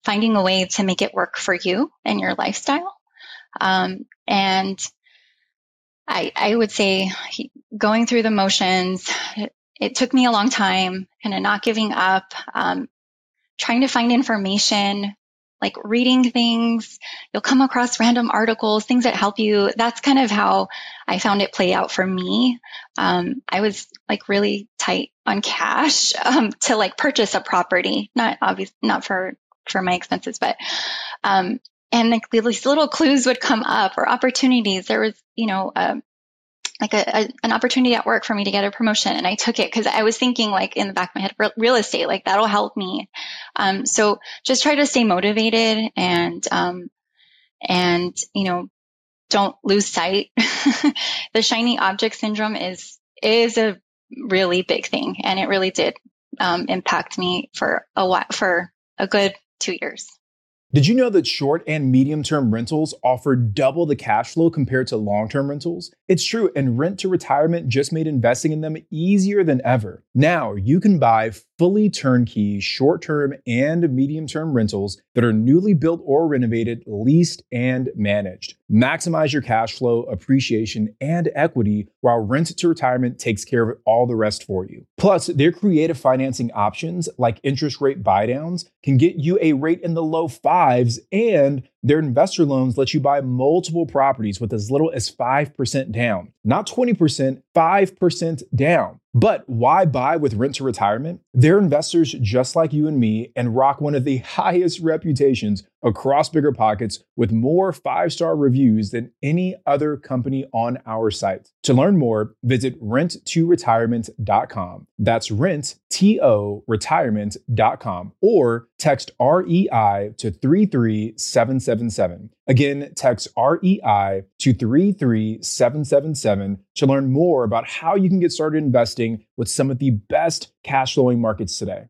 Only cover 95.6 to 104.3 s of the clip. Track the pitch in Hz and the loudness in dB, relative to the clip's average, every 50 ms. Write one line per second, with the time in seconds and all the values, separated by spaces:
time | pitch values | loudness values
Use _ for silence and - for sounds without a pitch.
95.6 | 135 117 - 139 131 - 101 113 120 120 104 92 87 - _ _ _ 104 139 190 | -4 -2 -2 -4 -4 -4 -4 -2 -2 -2 -2 -4 -6 -12 _ _ _ 0 0 0
96.6 | 208 - - - 254 240 226 - 175 147 - - 135 135 131 - _ _ _ 170 | 0 -4 -2 0 0 0 2 2 2 0 2 0 -2 -2 -2 -4 _ _ _ 2
97.6 | 160 165 190 202 196 190 - _ 190 175 165 - 175 165 165 131 - _ - - | 4 4 4 2 2 0 0 _ 0 0 0 0 -4 -4 -4 -6 -8 _ -2 0
98.6 | - 156 175 151 107 90 - - _ _ - 120 175 226 190 139 - - 127 113 | 2 4 4 2 2 0 -6 -18 _ _ 2 4 4 4 2 0 -4 -6 -2 2
99.6 | 120 131 156 185 185 160 123 131 123 143 165 170 147 135 113 101 123 143 139 - | 4 4 6 6 4 4 2 0 0 0 0 2 0 0 0 0 -2 -2 -2 -2
100.6 | 135 131 117 - - 101 107 117 139 160 180 - _ _ - 127 120 151 180 208 | -4 -4 -2 0 2 0 2 0 -4 -8 -10 -12 _ _ 4 6 6 8 8 6
101.6 | 202 165 139 147 160 - - 170 160 - - 127 123 98 113 123 127 - - - | 6 4 2 0 0 2 2 2 2 2 0 -4 -2 0 2 0 0 2 2 0
102.6 | - - 147 151 151 156 151 135 117 107 107 110 117 - _ 135 120 120 110 127 | 0 2 2 0 0 2 2 2 2 2 2 -2 -4 -6 _ -4 -4 -2 2 2
103.6 | 131 139 139 - 147 147 147 139 127 147 135 127 - - | 2 2 2 0 -2 -2 0 0 0 0 -2 -4 -4 -6